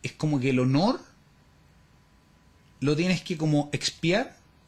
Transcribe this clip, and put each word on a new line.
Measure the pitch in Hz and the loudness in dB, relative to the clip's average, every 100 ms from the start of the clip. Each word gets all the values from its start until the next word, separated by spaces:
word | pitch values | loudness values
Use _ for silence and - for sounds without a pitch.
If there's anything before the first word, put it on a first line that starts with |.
es | 131 | -14
como | - 156 143 | -6 -2 0
que | 131 | 2
el | 127 | 2
honor | 127 139 196 294 - _ _ _ _ _ _ _ _ _ _ _ _ _ _ _ _ _ | 2 2 2 0 -8 _ _ _ _ _ _ _ _ _ _ _ _ _ _ _ _ _
lo | 135 151 | -2 0
tienes | 180 170 | 0 -2
que | - 160 | -2 -4
como | 156 147 143 | 0 0 0
expiar | 139 - - 165 196 262 - _ _ | -4 -6 -4 0 0 -2 -10 _ _